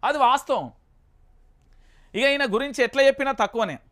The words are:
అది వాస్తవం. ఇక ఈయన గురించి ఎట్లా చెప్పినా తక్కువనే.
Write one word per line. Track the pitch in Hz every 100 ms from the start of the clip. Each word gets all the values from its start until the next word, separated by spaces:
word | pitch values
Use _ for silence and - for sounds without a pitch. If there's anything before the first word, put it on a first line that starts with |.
అది | 240 294
వాస్తవం. | 247 269 - 254 131 - _ _ _ _ _ _ _ _ _ _ _ _ _
ఇక | 196
ఈయన | 269 285 269
గురించి | 202 277 277
ఎట్లా | 240 269
చెప్పినా | 269 269 269
తక్కువనే. | 269 220 233 208 135 _